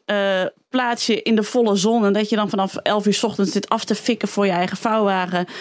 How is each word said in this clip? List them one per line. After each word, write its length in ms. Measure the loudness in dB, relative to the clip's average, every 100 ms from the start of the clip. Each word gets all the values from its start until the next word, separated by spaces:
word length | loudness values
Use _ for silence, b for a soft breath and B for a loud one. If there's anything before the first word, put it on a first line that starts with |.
| -2
eh, 380 | -2 0 0 -2 -6 _
plaatsje 520 | -2 -2 -2 -2 0
in 140 | 2 0
de 80 |
volle 320 | 2 2 2 4
zon 300 | 2 2 2
en 80 |
dat 160 | 2 0
je 60 | 0
dan 140 | 0
vanaf 260 | 0 -2 -2
elf 300 | 0 2 2
uur 80 |
's 100 | 0
ochtends 280 | 0 0 -2
zit 180 | -2 -2
af 160 | -2 -2
te 100 | -2
fikken 320 | -2 -2 -2
voor 180 | 0 0
je 60 |
eigen 260 | 0 -2 -2
vouwwagen 680 | -2 0 2 0 0 -2 -4 B